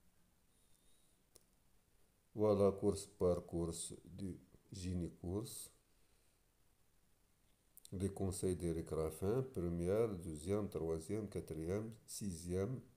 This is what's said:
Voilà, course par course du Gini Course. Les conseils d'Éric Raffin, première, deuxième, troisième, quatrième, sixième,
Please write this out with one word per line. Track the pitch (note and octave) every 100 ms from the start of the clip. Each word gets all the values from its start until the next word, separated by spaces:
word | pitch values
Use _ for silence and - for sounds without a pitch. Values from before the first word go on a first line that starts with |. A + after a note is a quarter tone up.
| _ _ _ _ _ _ _ - - - _ _ _ - _ _ _ _ _ _ _ _ _
Voilà, | A2+ G#2+ G2 G2
course | F#2+ G2+ F#2+
par | - - F2+ F2
course | - E2+ E2 E2 - - -
du | F#2 F#2+ - - - -
Gini | F#2+ F2+ F2+ E2+ -
Course. | - G2 C3 - - - _ _ _ _ _ _ _ _ _ _ _ _ _ _ _ _ _ _ _ - -
Les | F#2+ F#2+
conseils | - F#2+ F2 F#2+ E2+
d'Éric | F2 D#2+ E2
Raffin, | D#2 D#2+ D#2 F#2+ B2+
première, | C3 F#2+ F2 E2+ F2 G#2 A#2 F2+
deuxième, | D#2+ D2+ E2+ G#2 G2+
troisième, | D#2+ D#2+ E2 D#2+ G#2 G2+
quatrième, | E2+ E2+ D#2 D#2+ G2+ A2+ A2+ -
sixième, | - G#2 E2 F2 F2+ G2+ C3 -